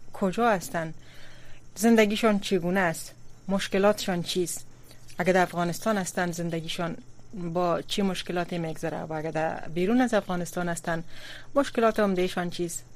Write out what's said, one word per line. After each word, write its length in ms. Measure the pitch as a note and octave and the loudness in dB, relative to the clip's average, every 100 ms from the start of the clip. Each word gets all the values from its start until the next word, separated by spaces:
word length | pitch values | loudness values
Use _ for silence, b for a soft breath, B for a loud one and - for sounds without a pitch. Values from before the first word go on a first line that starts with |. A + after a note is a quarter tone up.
| - | -10
کجا 380 | - F#3+ G3 A#3+ | -2 0 4 4
هستند؟ 440 | F#3+ - E3+ D#3+ - B B B B B B - | 4 0 -4 -4 -8 B B B B B B -10
زندگیشان 640 | - A#3 A3+ G#3 G#3+ A3+ G3+ | 2 6 8 6 4 4 4
چگونه 420 | - F#3+ E3+ G3 | 2 0 2 2
است؟ 340 | F3 E3+ - - - - - | 2 0 -8 -14 -16 -12 -2
مشکلاتشان 760 | F#3+ - G3 G3+ G#3 - F3 | -2 0 4 4 4 0 -2
چیست؟ 440 | E3 F#3 F3 - - b b b b - | 0 -2 -2 -4 -10 b b b b -2
اگر 140 | F3+ | 4
در 100 | F#3 | 4
افغانستان 540 | F3 E3+ F3 D#3+ A3+ G#3 | 4 2 0 0 0 0
هستند، 340 | F3 - F3+ | 0 -2 -2
زندگیشان 640 | E3+ E3+ E3+ D#3+ - E3+ - - - - | -2 -2 -2 -4 -4 -4 -4 -12 -16 -12
با 480 | G3 F3 E3+ F3 E3+ | -8 -4 0 2 0
چه 200 | - - | -2 0
مشکلاتی 560 | G3 F3 - F3 E3+ F3 | 0 0 -2 -2 -2 -2
می‌گذره 400 | D#3+ D#3 D#3+ D#3 | -4 -2 -4 -4
و 140 | D#3+ | -4
اگر 180 | D#3+ D#3 | -4 -2
در 300 | D#3 D#3+ - - | 0 -2 -2 -4
بیرون 260 | D#3+ F#3 A#3+ | 0 4 4
از 140 | B3 | 4
افغانستان 540 | G#3 - F3 E3+ F3+ F3 | 2 0 -4 -4 -4 -2
هستند، 360 | E3+ - E3 E3 B B B B | -2 -2 -4 -4 B B B B
مشکلات 460 | C#4 C#4 - A3+ A3 | 0 2 4 4 4
عمده‌شان 500 | G3+ F3+ F3+ F#3 F3 | 2 2 0 0 -4
چیست؟ 340 | - E3+ - - | -4 -6 -6 -12